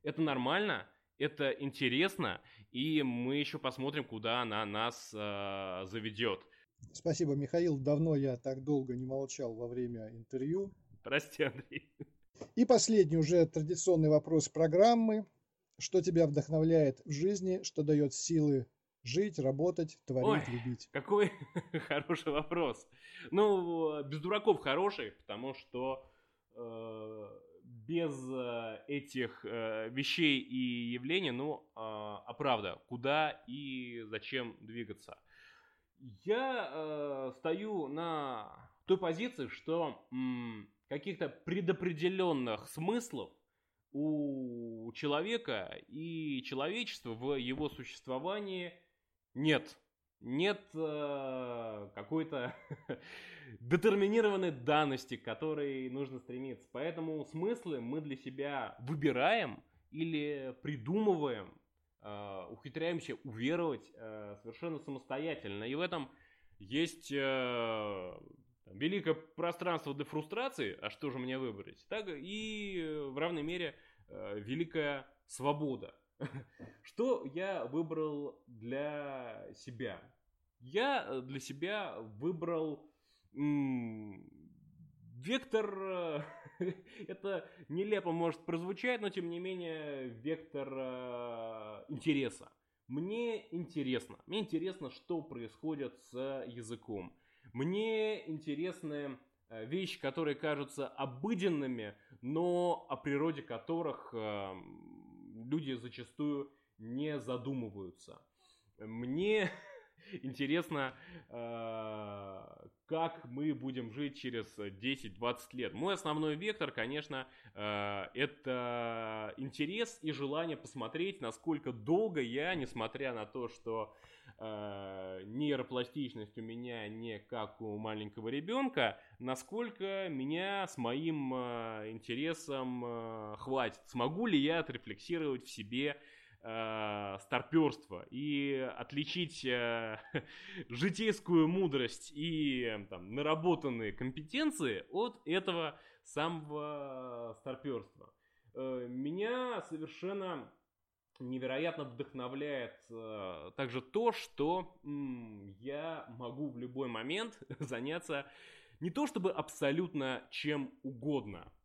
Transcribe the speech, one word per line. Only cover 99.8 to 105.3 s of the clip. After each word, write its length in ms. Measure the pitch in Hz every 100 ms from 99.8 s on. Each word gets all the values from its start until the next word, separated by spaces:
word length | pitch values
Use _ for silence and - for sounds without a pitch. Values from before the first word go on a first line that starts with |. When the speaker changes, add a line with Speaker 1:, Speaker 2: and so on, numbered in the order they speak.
| 185 -
Speaker 1:
которые 360 | 135 135 156 139
кажутся 520 | 156 143 139 - 135
обыденными, 1080 | - 135 127 190 214 190 156 135 120 104 - _ 117
но 640 | 123 156 180 175 175 - -
о 80 | 135
природе 440 | 151 139 165 147
которых, 680 | - 113 - 165 156 127 -
э, 400 | 117 107 104 98 92 50 50 - - - - 92